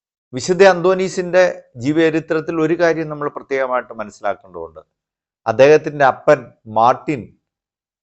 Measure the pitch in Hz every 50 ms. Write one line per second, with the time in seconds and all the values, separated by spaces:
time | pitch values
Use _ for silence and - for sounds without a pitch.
0 | _ _ _ _ _ _ - 127 - - 180 170 196 190 180 175 165 185 190 185
1 | 190 180 - 190 180 175 170 185 180 175 - - - _ _ 123 117 139 151 160
2 | 165 160 151 160 151 - 165 160 151 170 170 165 156 156 170 170 175 165 165 156
3 | 160 156 151 147 147 147 - 135 - _ 135 135 135 127 127 123 117 - 120 113
4 | 107 104 - - 104 101 95 - _ 95 87 85 82 82 78 80 - _ _ _
5 | _ _ _ _ _ _ _ _ _ 117 110 113 131 143 151 151 151 160 147 147
6 | 139 127 120 - - - 151 135 117 - _ _ _ 113 107 110 113 123 131 -
7 | - - 151 123 101 - _ _ _ _ _ _ _ _ _ _ _ _ _ _